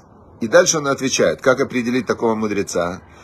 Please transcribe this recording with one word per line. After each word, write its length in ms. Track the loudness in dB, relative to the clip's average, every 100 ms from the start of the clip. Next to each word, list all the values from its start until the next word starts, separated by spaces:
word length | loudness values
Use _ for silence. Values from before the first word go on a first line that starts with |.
| -20 -20 -20 -10
И 80 | 2
дальше 300 | 4 4 0
он 100 | -2
отвечает, 520 | -2 -2 0 0 2
как 200 | 2 2
определить 460 | 0 -2 -2 -2 -2
такого 280 | -2 -2
мудреца. 680 | 0 -2 -4 -4 -2 -4 -6 -14 -20